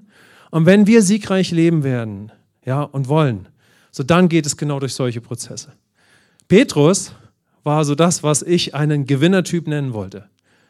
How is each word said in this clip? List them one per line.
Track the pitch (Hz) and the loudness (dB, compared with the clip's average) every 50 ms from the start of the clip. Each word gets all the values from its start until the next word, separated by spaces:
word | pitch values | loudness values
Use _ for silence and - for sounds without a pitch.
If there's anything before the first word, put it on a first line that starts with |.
| _ _ _ _ _ _ _ _ _ - | _ _ _ _ _ _ _ _ _ -6
Und | - 160 160 | -2 2 4
wenn | 180 190 208 208 | 6 6 6 6
wir | 190 233 233 | 6 6 4
siegreich | 208 175 214 214 208 - 190 190 185 - | 4 4 2 -2 -2 -2 -2 -2 -2 0
leben | 175 165 165 170 170 156 139 | 0 0 2 2 2 0 0
werden, | 135 127 120 117 110 101 98 107 107 - _ _ _ _ _ - | -2 -4 -4 -6 -6 -10 -12 -14 -16 -20 _ _ _ _ _ -8
ja, | 127 131 143 | -6 -4 -4
und | 147 - - 139 135 | -4 -6 -6 -6 -4
wollen, | 123 147 160 156 135 110 92 95 - _ _ _ _ _ _ _ _ | 0 0 2 2 0 0 -4 -8 -14 _ _ _ _ _ _ _ _
so | - - 139 | -12 -6 -2
dann | 123 170 175 185 170 | 2 2 4 4 4
geht | 160 165 147 | 2 0 -2
es | 147 - | -2 -6
genau | - 156 147 143 139 | -6 -6 -6 -6 -6
durch | 139 127 - | -6 -8 -6
solche | - 135 123 110 117 | -4 -4 -4 -4 -6
Prozesse. | 113 - 120 - - - 107 - - - - _ _ _ _ _ _ _ _ _ _ _ _ _ _ | -10 -12 -14 -14 -14 -14 -16 -18 -18 -20 -20 _ _ _ _ _ _ _ _ _ _ _ _ _ _
Petrus | - 175 208 277 - - 151 143 160 202 196 - - - - _ _ _ _ _ _ _ _ - | 4 4 4 4 4 2 2 2 2 2 0 -4 -10 -16 -20 _ _ _ _ _ _ _ _ -6
war | 151 147 156 156 | -2 -2 0 0
so | 143 147 | 0 0
das, | 143 165 175 160 - - | 2 2 0 0 0 -2
was | 151 151 - | -2 -2 -2
ich | - 175 175 175 - - - | -2 -2 -2 -2 -2 -4 -4
einen | 139 151 151 151 147 135 | -4 -2 -2 -2 -2 -2
Gewinnertyp | 123 143 131 147 175 196 190 165 - 170 170 147 | -2 -2 0 2 2 2 2 0 -2 -4 -6 -4
nennen | 165 151 147 143 131 113 | -4 -6 -6 -6 -6 -6
wollte. | 107 95 95 104 98 - _ _ _ _ _ _ _ _ | -8 -10 -10 -12 -18 -20 _ _ _ _ _ _ _ _